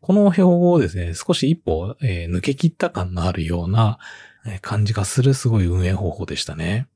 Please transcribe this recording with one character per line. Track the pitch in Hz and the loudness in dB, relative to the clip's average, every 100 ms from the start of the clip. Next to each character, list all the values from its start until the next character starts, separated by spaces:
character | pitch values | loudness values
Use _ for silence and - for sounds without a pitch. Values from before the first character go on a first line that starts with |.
こ | - | 2
の | 196 202 | 4 4
標 | 180 180 | 6 4
語 | 175 175 | 6 4
を | 175 | 4
で | 101 | 2
す | 90 | -2
ね、 | 87 | -6
少 | 85 - | -6 -4
し | 165 131 | 0 0
一 | 170 | 0
歩、 | - 80 95 - | 0 -2 -4 -4
え | 131 90 85 | -4 -4 -4
ー、 | |
抜 | 90 | -4
け | 113 139 | -2 0
切 | 165 | 0
っ | |
た | - 170 | 0 -4
感 | - 92 | -4 -6
の | 90 | -2
あ | 87 | -2
る | 87 82 | -2 -4
よ | 87 87 | -4 0
う | |
な、 | 107 110 120 - - - _ 113 | 2 2 0 -12 -20 -20 _ -14
え | 95 | -12
ー、 | |
感 | - 107 | -6 -2
じ | 104 | -2
が | 113 98 | -2 -2
す | - | 0
る | 131 | 2
す | 131 123 | 2 2
ご | 113 | 2
い | 90 | 2
運 | 90 90 | 0 0
営 | |
方 | 95 95 | 0 -2
法 | - 80 | -6 -10
で | 73 | -8
し | |
た | - 76 | -10 -6
ね。 | 82 104 135 | -4 -4 -6